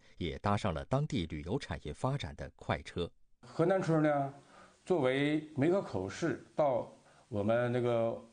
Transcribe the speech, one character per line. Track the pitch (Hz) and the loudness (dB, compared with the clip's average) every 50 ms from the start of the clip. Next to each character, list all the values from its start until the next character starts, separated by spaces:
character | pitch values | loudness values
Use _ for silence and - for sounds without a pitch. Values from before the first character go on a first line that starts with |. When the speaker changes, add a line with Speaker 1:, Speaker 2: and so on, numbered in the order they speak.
| - - - | -10 -16 -10
Speaker 1:
也 | - 87 78 69 65 | -6 -6 -6 -6 -2
搭 | - 101 101 | -2 0 0
上 | 101 - 101 82 | 0 0 0 -2
了 | 73 69 | -2 -2
当 | - - 135 151 | 0 0 0 0
地 | 151 - 107 85 | 0 -2 -2 -2
旅 | 78 80 73 | -2 -4 -6
游 | 71 85 110 143 | -6 -4 -4 -4
产 | - - 78 69 - | -4 -6 -10 -8 -8
业 | 76 73 | -10 -8
发 | - - 131 143 | -4 -2 -2 -2
展 | 139 - 76 71 | -2 -6 -8 -10
的 | - 69 64 - | -10 -12 -12 -14
快 | - - - 87 76 - | -10 -4 -4 -4 -4 -4
车。 | - - 92 85 - - _ - - _ _ | -8 -6 -6 -6 -6 -8 _ -20 -20 _ _
Speaker 2:
河 | - - - - 165 | -20 -6 -2 2 2
南 | 180 190 190 | 4 4 2
村 | 147 147 165 156 | 2 2 2 4
呢， | 151 151 147 143 139 135 - - - - - - - - _ _ - | 4 4 2 2 0 -4 -6 -12 -20 -20 -20 -20 -20 -20 _ _ -2
作 | - 185 165 | 0 2 4
为 | 131 127 131 135 143 147 151 156 156 - - | 4 4 4 2 2 2 2 0 -2 -4 -2
梅 | 123 135 170 | 2 2 4
河 | 180 202 | 4 2
口 | 190 - - 95 92 101 | 0 -2 -4 -4 -4 -4
市 | - - 170 156 117 - - - - | -4 -4 -2 -2 -2 -4 -8 -6 -2
到 | - 151 143 127 110 127 - - - - - - - - | 0 2 2 2 0 -2 -6 -12 -20 -20 -20 -20 -20 -12
我 | - 120 104 101 | -6 -4 0 2
们 | 107 117 120 123 120 | 2 4 4 2 2
那 | 120 127 | 2 2
个 | 120 120 117 117 117 117 113 - - - | 2 2 2 2 2 0 -2 -4 -10 -16